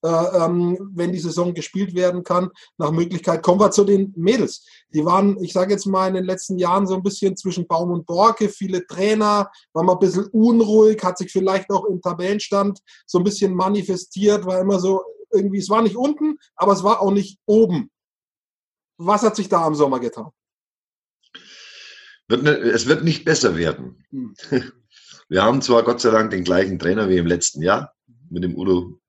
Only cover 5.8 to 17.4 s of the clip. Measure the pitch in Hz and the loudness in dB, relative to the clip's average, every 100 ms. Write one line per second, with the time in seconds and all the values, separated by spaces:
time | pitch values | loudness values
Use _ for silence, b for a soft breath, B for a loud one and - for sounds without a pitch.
5.8 | 196 190 190 190 185 185 - 185 175 185 | 0 0 0 -2 -4 -6 -6 -2 0 2
6.8 | 196 190 190 202 190 185 185 175 175 165 | 0 -2 -4 -2 -4 -2 -6 -6 -4 -2
7.8 | 175 175 160 170 214 269 208 - 190 185 | -2 -4 -4 2 2 2 -4 -4 -6 -6
8.8 | 180 160 202 214 208 208 196 b b 160 | -6 -4 0 0 2 0 -2 b b -2
9.8 | 180 180 190 170 202 226 226 233 214 214 | 0 2 2 0 -2 2 4 4 4 6
10.8 | 214 214 185 185 180 196 185 190 190 196 | 6 4 -2 -6 -6 -2 0 -2 -2 -2
11.8 | 214 185 180 170 180 208 - 202 196 196 | -2 -4 -6 -6 -4 -4 -2 -2 -2 -4
12.8 | b b _ 175 185 196 196 180 190 208 | b b _ 0 0 0 -2 0 0 0
13.8 | 185 180 - - 208 208 180 185 196 196 | -2 -6 -6 0 2 2 0 -2 0 0
14.8 | 185 190 - - - 214 196 196 185 214 | 2 0 -2 -18 -2 0 0 -4 0 2
15.8 | 226 208 269 302 302 302 B - 190 185 | 2 0 -4 -2 -4 -6 B -2 2 2
16.8 | 190 233 196 202 196 - | 2 2 2 0 -2 -10